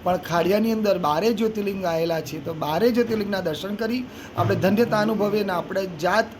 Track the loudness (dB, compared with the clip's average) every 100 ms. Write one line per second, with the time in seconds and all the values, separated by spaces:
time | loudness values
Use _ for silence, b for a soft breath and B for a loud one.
0 | 0 -2 0 0 2 2 2 2 2 2
1 | 2 2 2 2 0 0 -4 -4 -2 0
2 | 0 -2 -4 -8 -8 -6 -2 2 2 4
3 | 2 0 -2 -2 -2 -4 -6 -4 -4 -4
4 | -6 B B -2 0 4 4 4 4 2
5 | 2 2 2 2 0 -2 -2 -4 -4 -2
6 | 0 2 0 -4